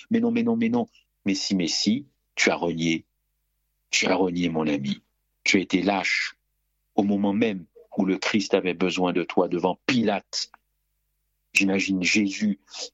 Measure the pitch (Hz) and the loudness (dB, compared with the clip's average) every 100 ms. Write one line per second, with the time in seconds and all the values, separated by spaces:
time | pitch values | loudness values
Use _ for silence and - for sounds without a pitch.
0 | - 113 117 117 117 113 113 120 113 _ | -2 0 2 2 0 0 0 0 -2 _
1 | _ _ 101 98 - 98 82 - 101 120 | _ _ -4 -4 0 0 0 0 0 0
2 | - _ _ - - - 85 82 82 80 | -4 _ _ -2 0 2 0 0 0 0
3 | - _ _ _ _ _ _ _ _ - | -4 _ _ _ _ _ _ _ _ 0
4 | - 92 92 87 85 80 78 71 67 - | 2 2 0 0 -2 0 -2 -2 -4 -6
5 | _ _ _ _ - 98 87 92 90 98 | _ _ _ _ 0 0 2 0 2 0
6 | 85 - - - _ _ _ _ _ - | 0 -2 -4 -10 _ _ _ _ _ 0
7 | 101 101 101 101 117 95 82 - - - | 2 2 0 2 0 -2 -10 -20 -8 -2
8 | 95 95 - 107 95 98 90 85 92 87 | 0 0 0 -2 0 0 0 -2 -2 0
9 | 90 87 82 - 85 87 85 - - 127 | 0 0 -2 0 0 0 -2 -2 -2 0
10 | 104 98 - - - - _ _ _ _ | 0 -2 -6 -8 -10 -12 _ _ _ _
11 | _ _ _ _ _ - 98 98 92 92 | _ _ _ _ _ 0 2 0 0 -2
12 | 87 110 101 98 107 98 _ - - | 0 2 0 0 -2 -2 _ -14 -8